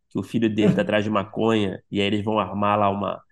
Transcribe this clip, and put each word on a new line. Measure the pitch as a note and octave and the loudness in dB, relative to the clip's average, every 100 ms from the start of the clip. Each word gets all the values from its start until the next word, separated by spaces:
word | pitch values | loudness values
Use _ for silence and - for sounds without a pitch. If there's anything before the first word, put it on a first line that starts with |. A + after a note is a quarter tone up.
| _ | _
que | - | -8
o | |
filho | G2 A#2 A2+ | -4 0 0
dele | G#2+ G#2+ | 2 2
tá | - | 2
atrás | G2 G#2 G#2 | 2 0 0
de | |
maconha, | G#2 G2 G#2+ A2 A2 G2 F#2 - | -2 -4 -2 0 2 0 -6 -6
e | G2 | -2
aí | G2+ | 0
eles | G#2 | -2
vão | G#2 G#2+ | 0 -2
armar | F#2 G2+ G#2 G#2 | -2 -2 0 2
lá | G2+ | 2
uma, | G2+ F#2+ E2+ _ | 0 -4 -8 _